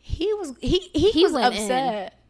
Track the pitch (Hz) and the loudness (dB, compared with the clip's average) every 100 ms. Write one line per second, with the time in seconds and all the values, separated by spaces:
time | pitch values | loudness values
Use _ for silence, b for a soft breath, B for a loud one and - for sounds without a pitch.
0 | - - 370 415 330 247 254 349 370 - | -8 -4 -2 -4 -6 -6 -2 -2 0 2
1 | 381 294 349 285 247 196 214 254 262 214 | 2 4 2 4 0 0 -2 0 0 -4
2 | 185 _ | -8 _